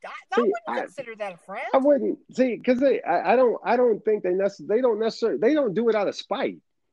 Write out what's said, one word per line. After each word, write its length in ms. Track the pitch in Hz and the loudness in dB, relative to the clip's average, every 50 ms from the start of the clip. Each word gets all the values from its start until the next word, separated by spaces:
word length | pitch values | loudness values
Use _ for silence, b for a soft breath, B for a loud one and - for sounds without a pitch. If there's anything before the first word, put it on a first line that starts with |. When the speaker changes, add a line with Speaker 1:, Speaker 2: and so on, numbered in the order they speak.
| - | -18
Speaker 1:
I, 40 | 190 | -18
I 260 | 254 - - _ 359 | -18 -18 -12 _ -2
Speaker 2:
See, 60 | 415 | 0
Speaker 1:
wouldn't 140 | 349 - - 679 - 208 | 0 0 -2 -4 -6 -8
Speaker 2:
I, 120 | 240 240 | -6 -6
Speaker 1:
consider 340 | 277 - - - 254 233 226 | -8 -8 -12 -14 -14 -14 -12
that 180 | 208 214 196 180 | -10 -10 -10 -10
a 40 | 170 | -14
friend. 280 | _ - 196 226 294 349 - | _ -14 -12 -12 -8 -2 0
Speaker 2:
I 40 | 269 | 2
wouldn't. 420 | 262 294 285 269 214 202 - - _ _ - | 4 4 2 2 2 -2 -4 -6 _ _ -2
See, 240 | - 254 254 220 165 | 0 0 0 0 -2
'cause 220 | - - 254 240 | 0 0 0 2
they, 220 | 285 269 233 - - | 2 2 2 0 0
I, 300 | - 165 160 - 175 214 | -2 -2 0 2 2 4
I 20 | 254 | 4
don't, 200 | 262 233 202 - - | 4 2 2 -2 0
I 140 | 180 226 247 | 0 2 2
don't 260 | 247 240 208 - - | 4 2 2 0 0
think 200 | 214 214 208 - | 0 0 0 0
they 80 | 180 | -2
necess-, 360 | 180 190 196 202 196 - 151 151 | 0 0 0 -2 -4 -6 -6 -2
they 140 | 202 233 | 0 2
don't 180 | 262 247 220 202 | 2 2 0 2
necessarily, 400 | 220 226 - - 233 220 156 - | 0 -2 -2 -2 -2 -2 0 2
they 140 | 185 233 302 | 2 2 2
don't 200 | 302 277 226 170 | 2 0 0 0
do 140 | 196 240 233 | 0 0 2
it 80 | 214 | 2
out 140 | 214 196 156 | 2 0 -2
of 60 | 120 | -4
spite. 420 | - - - 196 254 233 117 90 78 _ _ _ _ _ _ | -6 -8 -6 -4 -4 -4 -4 -6 -8 _ _ _ _ _ _